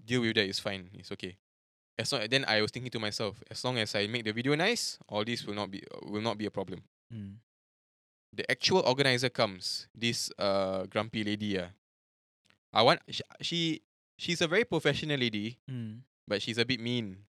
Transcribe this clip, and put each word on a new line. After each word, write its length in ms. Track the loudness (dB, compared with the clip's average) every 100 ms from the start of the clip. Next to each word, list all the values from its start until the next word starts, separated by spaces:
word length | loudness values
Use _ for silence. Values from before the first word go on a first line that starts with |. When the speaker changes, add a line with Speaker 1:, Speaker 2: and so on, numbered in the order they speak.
Speaker 1:
deal 160 | -2 2
with 140 | 2 2
that, 80 |
it's 140 | 2 -2
fine. 320 | -6 -8 -10
It's 180 | -18 -12
okay. 240 | -10 -10 -12 _ _ _ _ _ -6
As 160 | -2
long, 140 | -2 0
then 160 | 0
I 160 | 4 2
was 100 | 2
thinking 200 | -2 -8
to 80 | -4
myself, 400 | -4 -4 -6 -6 -14
as 140 | -4
long 140 | -2 0
as 160 | 0
I 120 | 0 0
make 180 | 0
the 80 | -2
video 220 | -2 0
nice, 440 | 2 2 0 -4 -6 -6
all 160 | -2
this 220 | -2 -4 -4
will 80 |
not 160 | -4 -4
be, 100 | -6 -12 -12
will 180 | -6 -2
not 160 | -2 -2
be 80 |
a 60 | -4
problem. 320 | -4 -6 -8 -14 _ _
Speaker 2:
Mm. 220 | -12 -12 -14 _ _ _ _ _ _ _ _ _ -6
Speaker 1:
The 80 | -4
actual 320 | 0 4 4
organizer 480 | 4 4 4 4 2
comes, 560 | 2 0 0 -6 -8 -10 -2
this, 320 | 0 0 -4 0
uh, 480 | 2 4 2 -2 -2
grumpy 320 | -2 -2 -2
lady, 320 | -2 -2 0 -2
ah. 160 | -4 -14 _ _ _ _ _ _ _ _ _ 6
I 80 |
want, 160 | 6 6 0
sh-, 160 | -10 -10 -10
she, 200 | -4 0 0 -2 -8 _ _ -6
she's 240 | -2 2
a 40 | 4
very 200 | 4 4
professional 480 | 4 4 2 0 2
lady, 400 | 2 0 -4 -6
Speaker 2:
Mm. 400 | -10 -8 -8 -10 -18 _ -2
Speaker 1:
but 160 | -2
she's 160 | 0 0
a 60 | 2
bit 80 | 0
mean 320 | 0 -2 -2 -10 -18